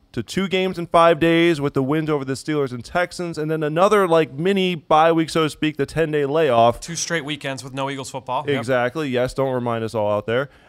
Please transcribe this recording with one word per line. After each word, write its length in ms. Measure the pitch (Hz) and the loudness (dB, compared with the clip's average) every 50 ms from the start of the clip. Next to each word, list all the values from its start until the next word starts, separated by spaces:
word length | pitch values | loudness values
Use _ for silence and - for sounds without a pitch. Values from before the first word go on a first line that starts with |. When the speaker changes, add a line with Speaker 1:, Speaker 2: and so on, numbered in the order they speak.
| _ _ - | _ _ -10
Speaker 1:
to 100 | 123 107 | -10 -8
two 260 | - - 185 196 175 | -6 -4 -4 -2 -2
games 300 | 190 185 185 190 180 175 | 0 0 0 -2 -2 -6
in 80 | 170 | -4
five 340 | - - 170 165 170 170 147 | 2 4 6 6 6 6 4
days 400 | 165 165 165 165 170 170 165 143 | 4 2 4 4 4 2 2 0
with 140 | 139 143 - | -2 -2 -2
the 80 | 139 135 | -2 0
wins 260 | 131 151 160 156 151 | 0 0 -2 0 0
over 160 | 151 143 135 | -2 -2 -2
the 80 | 131 135 | -4 -6
Steelers 400 | - - 156 156 147 139 127 123 | -6 -6 -4 -2 -2 -2 -2 -4
and 100 | 120 107 | -8 -10
Texans, 540 | - - 180 175 175 - - 175 170 160 | -6 -4 -2 -2 -2 -4 -8 -8 -8 -6
and 140 | 156 156 156 | -6 -4 -4
then 120 | 160 156 156 | -4 -2 -2
another, 460 | 147 156 165 190 208 214 208 190 170 | -2 2 2 4 4 6 4 4 4
like, 240 | 165 165 156 - 131 | 4 4 2 2 -2
mini 420 | 139 170 190 202 190 190 180 180 | -4 -2 0 0 2 0 0 -2
bye 380 | 151 - - 160 156 165 165 165 | -4 0 2 4 4 6 4 4
week, 160 | 165 160 139 | 2 0 0
so 140 | - 165 156 | 0 0 0
to 80 | 147 | -2
speak, 260 | - - 156 156 151 | -2 -2 -4 -4 -2
the 80 | - 139 | -4 -6
ten-day 400 | - - 151 165 151 151 147 143 | -4 -2 -2 -2 0 0 -2 -2
layoff. 560 | 135 143 165 165 139 - 143 117 120 117 - | 0 0 2 2 4 6 6 6 6 4 2
Speaker 2:
Two 160 | - - 165 | -4 -12 -10
straight 260 | 151 - - 170 165 127 | -8 -6 -4 -4 -4 -4
weekends 400 | 147 151 139 - 139 135 127 127 | -6 -8 -8 -8 -8 -8 -10 -12
with 120 | 135 127 | -12 -8
no 160 | 139 135 135 | -6 -6 -6
Eagles 180 | 139 135 127 - | -6 -8 -10 -10
football. 340 | - 131 120 - 123 143 143 143 | -12 -12 -8 -6 -6 -4 -2 -2
Yep. 100 | 143 135 | -2 -2
Speaker 1:
Exactly. 520 | 117 123 127 123 120 123 - 165 156 135 | 0 0 0 0 0 0 -2 -4 -4 -2
Yes, 240 | 123 123 123 127 - | -2 -2 -2 -2 -2
don't 180 | 135 135 135 127 | -2 -2 -2 -2
remind 320 | 123 120 120 117 113 113 | -4 -4 -4 -4 -4 -4
us 100 | 110 - | -4 -4
all 160 | 110 104 104 | -2 0 0
out 140 | 104 104 - | 0 -2 -2
there. 240 | 113 113 127 143 - _ _ _ | -2 -2 -2 -4 -4 _ _ _